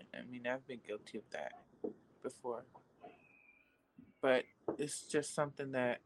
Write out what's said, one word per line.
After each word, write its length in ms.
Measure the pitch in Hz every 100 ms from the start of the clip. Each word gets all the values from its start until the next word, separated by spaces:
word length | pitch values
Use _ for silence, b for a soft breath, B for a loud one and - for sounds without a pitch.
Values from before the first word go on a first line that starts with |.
| -
I 160 | - 120
mean, 160 | 123 120
I've 220 | 131 135
been 140 | 120 -
guilty 340 | 104 - 110
of 40 | -
that 220 | 76 67 - - - - - - -
before. 440 | 127 - 123 117 - - - - - - - - - - _ _ _ - - -
But 220 | 135 127 - _ - -
it's 260 | 147 -
just 300 | - 151 143
something 380 | - 147 143 139
that 300 | 131 123 113